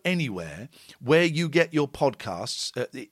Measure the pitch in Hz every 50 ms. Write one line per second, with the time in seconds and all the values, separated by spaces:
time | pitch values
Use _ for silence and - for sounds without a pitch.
0 | - 175 185 175 156 123 98 90 82 78 73 85 117 - _ - - - - _
1 | 131 139 156 165 175 175 151 156 170 160 135 170 165 165 156 151 147 135 - -
2 | 151 139 117 - - 110 90 85 104 123 - - - - - 127 123 - - 131
3 | 107 -